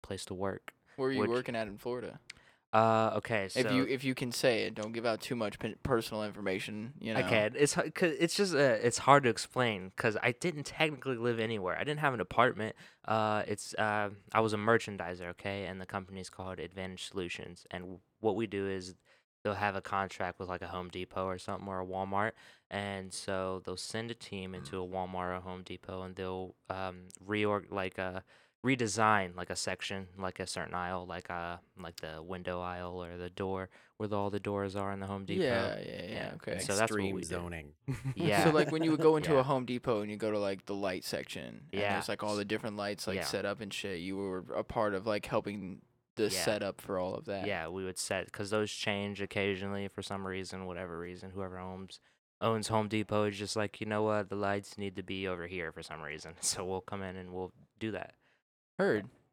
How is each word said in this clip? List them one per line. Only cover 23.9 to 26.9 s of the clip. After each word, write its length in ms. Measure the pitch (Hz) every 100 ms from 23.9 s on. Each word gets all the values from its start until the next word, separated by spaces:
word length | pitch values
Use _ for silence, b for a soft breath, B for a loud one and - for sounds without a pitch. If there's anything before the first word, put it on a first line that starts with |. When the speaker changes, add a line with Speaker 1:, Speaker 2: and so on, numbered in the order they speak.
| 110 117
Speaker 1:
a 40 |
team 400 | 113 - 98 92
into 240 | 92 69 95
a 60 | 90
Walmart 440 | 92 92 92 90
or 20 |
a 80 | 90
Home 220 | 90 92
Depot, 400 | 87 90 - 92
and 120 | 92
they'll, 400 | 92 92 92 92 - -
um, 400 | 95 95